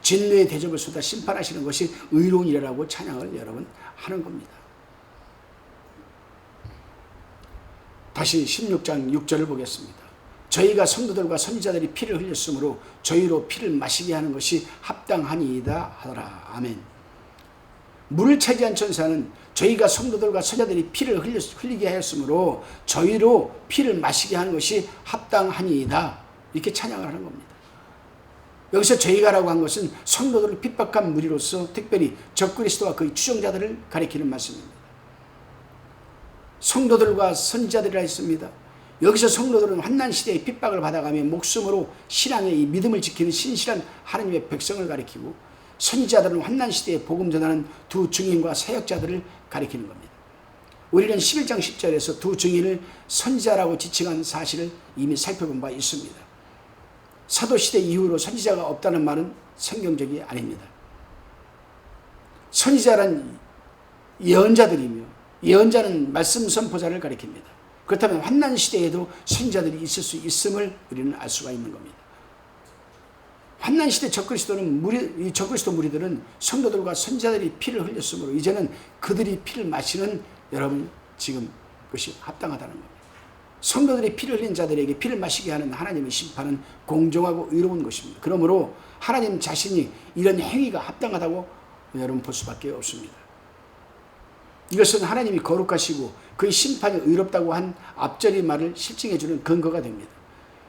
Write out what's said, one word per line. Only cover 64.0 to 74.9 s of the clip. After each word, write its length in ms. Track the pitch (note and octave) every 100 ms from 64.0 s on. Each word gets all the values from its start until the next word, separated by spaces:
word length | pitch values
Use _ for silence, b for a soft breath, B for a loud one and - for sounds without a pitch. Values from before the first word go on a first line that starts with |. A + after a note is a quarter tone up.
| - -
예언자들이며, 800 | F3 F3+ G#3+ A3+ A3 D#3+ B2 A2+ A#2 - - -
예언자는 720 | E3+ F#3+ A3+ A3+ G#3 E3+ C3+
말씀 340 | D3 E3 A#3+ G#3+
선포자를 520 | A3 A3+ F3+ E3+ F3+
가리킵니다. 400 | D#3 B2 - - - - - - -
그렇다면 340 | G3 A3 E3
환난 340 | F#3 C#4 C#4+ B3
시대에도 520 | - G3 E3+ F3 F3 B -
선지자들이 560 | - B3 F#3+ D#3+ D#3
있을 200 | D#3+ F#3+
수 160 | F#3 D#3+
있음을 580 | E3 - G#3 G3+ G3+ F#3+ -
우리는 240 | C3 C3+ -
알 100 | D3+
수가 220 | - C3
있는 200 | B2 A2+
겁니다. 240 | G2 F2+ - - - - - - - - - - - - - - - - -
환난 300 | - D#4 D4+
시대 200 | - C4+
적그리스도는 720 | - G3 B3 - G3 F3+ C#3+
무리-, 320 | F3+